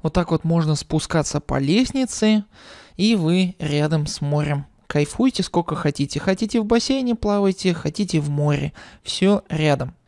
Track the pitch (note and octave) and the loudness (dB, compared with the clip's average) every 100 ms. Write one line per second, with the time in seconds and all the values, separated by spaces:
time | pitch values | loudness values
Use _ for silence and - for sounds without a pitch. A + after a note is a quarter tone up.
0 | D#3 F3+ E3+ E3 E3 E3 D#3 D3+ - D#3 | -2 0 0 0 2 0 2 -2 -2 -4
1 | - E3 C#3+ D3 - C3+ C#3 G3 B3+ C4+ | 0 -2 0 -4 -4 -2 2 2 2 0
2 | B3+ - G#3+ G#3+ G3+ - - - - - | -4 0 2 2 0 -14 -20 -20 -18 0
3 | G#3 A3 D#3+ F3+ F#3 - D#3 D3 D3+ D#3 | 2 4 2 2 0 -2 -4 0 2 0
4 | D3+ - C#3+ D3 D3 C#3+ C#3 _ _ D3 | -2 -4 -2 0 0 -4 -6 _ _ -2
5 | D3 - B3+ - F#3 E3+ E3+ D3+ D3 - | -2 0 0 0 -2 -2 -2 -2 -2 -2
6 | C#3+ D3+ - F#3+ G#3+ A#3+ G#3+ A#3 - C4+ | -4 -2 -2 -2 0 0 2 0 2 -2
7 | B3 A#3 G#3 G3+ G3 F#3+ F#3 E3 E3+ D3+ | 0 -2 0 2 0 0 -2 -2 -4 -4
8 | G3 D#3+ D3 D3 D3 C#3+ C#3+ - - - | -2 -2 -2 0 0 0 -2 -8 -20 -18
9 | - - F#3+ G3+ - D#3 D#3 C#3 C3 - | -10 0 2 2 0 0 2 2 -2 -10